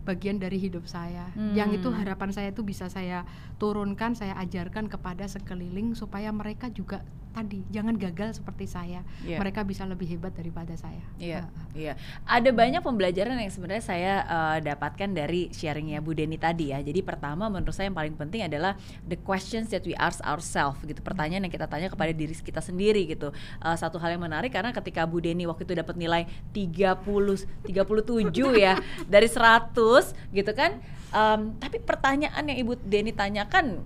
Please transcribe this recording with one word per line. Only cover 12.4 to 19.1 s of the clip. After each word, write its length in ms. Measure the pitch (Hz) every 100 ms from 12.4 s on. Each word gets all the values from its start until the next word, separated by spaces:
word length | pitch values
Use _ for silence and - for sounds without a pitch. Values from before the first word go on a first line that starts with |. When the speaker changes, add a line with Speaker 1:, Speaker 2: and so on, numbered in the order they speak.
| 247
Speaker 2:
banyak 240 | 233 240 320
pembelajaran 560 | 320 226 185 180 214
yang 160 | 254 202
sebenarnya 320 | 185 175 208
saya, 300 | - 175 185 196
eh, 360 | - 165 160 160
dapatkan 480 | 147 143 147 - 202
dari 400 | 180 147 175 165
sharingnya 480 | - 160 147 156 151
Bu 160 | 156
Deni 240 | 156 156 160
tadi 320 | 160 170 147
ya. 80 | 135
Jadi 240 | 143 170
pertama 480 | 196 160 143 151 220
menurut 240 | 185 165
saya 160 | 151 196
yang 80 | 160
paling 160 | 151
penting 320 | 156 147 220 175
adalah 320 | 147 185 202 - -
the 160 | -